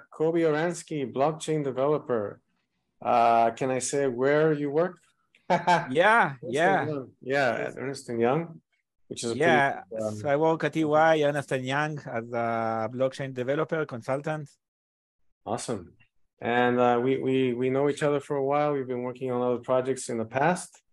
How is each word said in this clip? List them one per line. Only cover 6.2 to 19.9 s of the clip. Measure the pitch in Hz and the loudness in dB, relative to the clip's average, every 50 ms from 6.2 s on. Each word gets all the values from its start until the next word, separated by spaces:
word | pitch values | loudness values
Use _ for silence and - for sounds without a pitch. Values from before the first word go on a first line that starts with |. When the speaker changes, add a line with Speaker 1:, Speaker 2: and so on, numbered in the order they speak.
| 202 156 139 - | 4 2 -2 -8
Speaker 1:
Ernst | - | -10
and | - 117 | -4 -2
Speaker 2:
yeah. | 143 165 190 190 170 139 | 2 2 2 2 2 0
Speaker 1:
Young. | 156 151 139 127 113 - _ | -2 -6 -6 -8 -12 -18 _
Yeah, | - 127 135 143 139 123 110 | -6 -2 0 2 2 2 0
Speaker 2:
Yes. | - - - - | -2 -4 -6 -8
Speaker 1:
at | - | -8
Ernst | 123 135 139 127 - - | -8 -8 -8 -10 -10 -6
and | 120 117 | -2 0
Young, | 117 120 131 160 170 165 160 - _ _ _ _ _ _ _ _ _ | 2 2 2 0 -2 -4 -12 -20 _ _ _ _ _ _ _ _ _
which | _ 120 113 120 | _ -12 -8 -6
is | 117 | -6
a | 113 | -2
Speaker 2:
Yeah, | 123 151 170 160 147 139 139 - - - _ | 2 4 4 4 4 4 2 0 -4 -10 _
Speaker 1:
pretty, | 113 110 107 | -8 -4 -4
um, | 107 107 | -4 -6
Speaker 2:
so | 107 110 147 | -4 -2 0
I | 143 | 0
work | 147 160 160 165 160 160 | 2 4 2 2 2 0
at | 151 147 | -2 0
E | 160 160 | 0 0
Y, | 147 151 151 160 165 160 160 147 | 2 4 6 6 6 6 4 4
Ernst | 143 143 147 135 - | 2 2 0 -4 -2
and | 147 131 127 | -4 -4 -2
Young, | 127 135 143 151 151 156 147 | -2 -2 -2 -2 -2 -4 -8
as | - 143 127 117 117 120 | -10 -6 -6 -6 -6 -4
a | 120 117 117 117 117 113 113 113 113 113 110 110 127 | -4 -2 -2 0 0 0 -2 -2 -2 -2 -4 -4 -2
blockchain | 123 131 135 135 - 143 135 131 | -2 -2 -2 -2 -4 -10 -8 -6
developer | 127 123 123 143 151 156 151 170 160 151 | -6 -2 -2 0 -2 -2 -2 -2 -4 -4
consultant. | - 135 120 113 - 131 143 147 160 156 156 151 143 _ _ _ _ _ _ _ _ _ _ _ _ _ _ _ _ _ _ _ | -6 -8 -10 -4 -4 -4 -4 -2 -6 -6 -6 -8 -12 _ _ _ _ _ _ _ _ _ _ _ _ _ _ _ _ _ _ _
Speaker 1:
Awesome. | 101 107 120 - - 123 98 87 - _ _ _ _ _ _ _ _ _ _ | -6 -6 -6 -4 -6 -6 -8 -8 -14 _ _ _ _ _ _ _ _ _ _
And, | - 113 117 123 123 123 123 123 | -4 -2 2 2 2 2 4 4
uh, | 123 123 120 120 123 | 4 4 4 2 2
we, | 131 135 | 0 0
we, | 131 127 131 131 131 131 127 120 | 0 0 0 0 0 0 0 0
we | 120 127 131 | -2 -2 0
know | 127 135 143 147 | 0 0 0 0
each | 143 143 156 | 0 0 0
other | 147 147 143 | 0 0 0
for | 135 - 151 | -2 -4 -4
a | 139 135 | -2 -2
while. | 135 143 147 147 151 147 | 0 0 0 0 0 -2
We've | 139 131 | -2 -4
been | 123 127 123 123 | -4 -6 -6 -6
working | 123 123 123 131 131 | -8 -8 -6 -4 -4
on | 123 123 | -2 0
other | 123 123 123 117 | 0 0 -2 -2
projects | 120 - 131 131 123 131 | 0 0 0 0 2 0